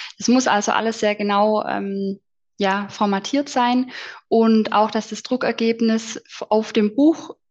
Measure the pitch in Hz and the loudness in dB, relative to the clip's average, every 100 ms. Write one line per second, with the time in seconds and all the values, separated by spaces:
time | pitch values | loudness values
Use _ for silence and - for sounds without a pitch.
0 | - - 214 254 254 208 - - 220 220 | -16 -4 2 2 4 2 0 -2 -2 -2
1 | 208 208 202 202 214 214 - 202 196 196 | -2 0 0 2 2 0 -2 -4 -4 -4
2 | 196 196 _ _ _ - 196 196 202 - | -6 -8 _ _ _ -4 -2 -2 -4 -4
3 | 208 196 - 277 285 254 240 247 254 - | -2 -2 -2 -2 -2 0 2 2 -2 -6
4 | - - - 226 226 220 214 208 214 220 | -16 -18 0 4 6 4 4 2 2 0
5 | - 214 - 254 254 233 226 226 226 226 | -6 -8 -4 -2 -2 0 0 2 2 0
6 | 226 - - - - 214 220 226 208 214 | -2 -12 -14 -12 -2 0 0 2 2 4
7 | 294 320 - - _ | 4 2 -4 -18 _